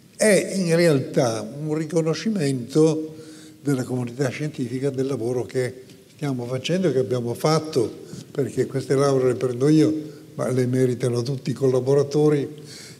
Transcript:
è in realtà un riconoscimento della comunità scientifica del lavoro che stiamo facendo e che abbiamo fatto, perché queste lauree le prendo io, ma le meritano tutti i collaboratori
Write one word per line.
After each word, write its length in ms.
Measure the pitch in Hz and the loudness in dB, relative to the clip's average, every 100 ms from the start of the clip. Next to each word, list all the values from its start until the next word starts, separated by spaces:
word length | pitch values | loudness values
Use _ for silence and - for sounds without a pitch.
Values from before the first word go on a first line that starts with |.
| - - | -16 0
è 380 | 220 185 - 190 | 4 4 2 -2
in 200 | 170 165 | 2 4
realtà 680 | 170 139 - - 127 113 | 6 4 2 2 2 0
un 340 | 107 135 156 151 | -6 -8 -4 -4
riconoscimento 1400 | 156 165 160 156 226 208 139 135 117 - 156 156 - - - - - - | -2 0 0 -2 -2 0 0 -2 0 4 4 4 -4 -12 -18 -20 -20 -10
della 220 | - 131 | -2 -2
comunità 460 | 120 127 120 117 135 | -2 -4 -4 -2 -4
scientifica 600 | - 151 147 120 127 139 | -2 -8 -6 -6 -2 -4
del 180 | 127 135 | -2 -2
lavoro 360 | 135 113 127 | -2 -2 -2
che 400 | 113 131 123 - - - - - | -4 -2 -4 -6 -18 -20 -20 -8
stiamo 300 | 147 127 120 | -4 -4 -4
facendo 440 | 127 - 175 180 | -4 -2 0 2
e 40 | |
che 60 | 131 | 0
abbiamo 340 | 120 123 117 | 0 -2 -2
fatto, 720 | 120 156 160 156 139 107 - - - - | -2 2 2 0 0 0 -2 -16 -16 -12
perché 340 | - 120 131 123 | -4 -4 -2 -2
queste 300 | 135 131 135 | -2 0 2
lauree 340 | 139 135 127 | 2 4 2
le 60 | 120 | 2
prendo 320 | 131 120 139 | -2 0 4
io, 260 | 156 156 - - - - - | 6 4 2 -6 -14 -14 -6
ma 140 | 120 | -2
le 160 | 127 123 | 0 0
meritano 560 | 127 131 120 127 120 | 2 2 2 0 -2
tutti 300 | 120 131 - | -2 -4 -4
i 20 | |
collaboratori 1080 | 120 135 127 123 143 139 151 151 151 131 - - - - | 0 2 2 2 2 2 2 4 2 0 -8 -18 -18 -20